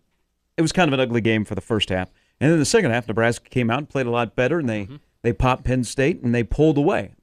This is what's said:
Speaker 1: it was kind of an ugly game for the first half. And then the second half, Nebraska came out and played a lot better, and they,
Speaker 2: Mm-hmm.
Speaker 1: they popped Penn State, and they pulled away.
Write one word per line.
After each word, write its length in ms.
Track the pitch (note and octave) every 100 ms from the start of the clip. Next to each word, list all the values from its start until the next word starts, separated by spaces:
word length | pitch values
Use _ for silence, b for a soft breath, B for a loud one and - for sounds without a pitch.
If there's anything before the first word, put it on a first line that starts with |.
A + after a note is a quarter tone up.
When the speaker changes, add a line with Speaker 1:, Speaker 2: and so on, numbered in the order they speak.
| _ _ _ _ _ -
Speaker 1:
it 60 |
was 80 | D#3+
kind 180 | - E3+
of 40 |
an 60 | C3+
ugly 220 | B2+ A#2
game 240 | A2 A2
for 80 | G#2
the 80 | G2
first 280 | - A2 -
half. 200 | F2+ F#2 _ _ -
And 100 | C#3
then 60 | E3
the 80 |
second 240 | C3+ A3+ D#3+
half, 180 | A#2 -
Nebraska 400 | A2 A#2 A#2 -
came 220 | B2+ A#2
out 80 | B2
and 100 | D3+
played 200 | C#3 A#2+
a 20 |
lot 260 | A#2+ A2+
better, 220 | - B2 E3+
and 100 | C3
they, 180 | G#2+
Speaker 2:
Mm-hmm. 100 | G2 D3 _ _
Speaker 1:
they 120 | A#2
popped 320 | A2 B2+ C3
Penn 180 | - B2+
State, 400 | A#2 - C3+ -
and 100 | A#2+
they 100 | A#2+
pulled 360 | A2+ - D#3 C#3+
away. 320 | D3+ A3+ G2 -